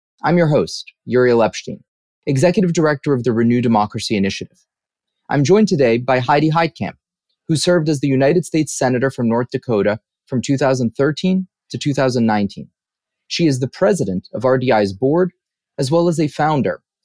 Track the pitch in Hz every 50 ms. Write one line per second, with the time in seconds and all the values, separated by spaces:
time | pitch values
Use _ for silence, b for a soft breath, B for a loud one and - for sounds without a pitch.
0 | _ _ _ _ - 147 175 175 165 147 151 117 82 - - - - - - _
1 | - 113 117 123 127 123 117 117 110 98 - - - - - - _ _ _ _
2 | _ _ _ _ - 151 139 131 170 175 175 180 180 175 160 170 156 151 147 135
3 | - 151 139 123 117 127 110 113 117 117 120 123 117 117 113 104 104 104 - 110
4 | - - 110 101 98 98 - - - - _ _ _ _ _ _ _ _ _ _
5 | _ _ _ _ _ - 131 147 139 139 190 214 214 - 185 135 135 117 113 120
6 | 123 - 127 127 123 139 147 151 156 156 151 165 170 160 - - 104 76 - _
7 | _ _ _ _ _ _ _ _ _ - 160 143 - 180 180 175 151 156 151 135
8 | 147 139 135 131 135 143 131 131 139 - - 156 147 - - - 143 127 127 120
9 | 135 131 - - 120 113 113 120 127 - - 127 - 123 113 101 98 104 107 -
10 | _ _ _ _ _ - 139 120 - - 139 127 147 131 135 127 123 110 - -
11 | 139 156 147 - - 185 185 190 185 - _ _ _ - - - - 147 135 143
12 | 135 131 120 123 113 110 107 104 101 98 - 76 - - _ _ _ _ _ _
13 | _ _ _ _ _ - - - 170 151 131 123 131 123 - - 185 208 202 170
14 | - 98 92 95 - - - 104 123 127 131 131 127 127 117 107 104 98 95 95
15 | 127 135 156 175 185 175 - _ _ _ _ _ _ _ _ - 139 127 165 170
16 | 170 175 160 156 156 135 - - 151 156 156 139 101 95 76 - _ _ _ _
17 | _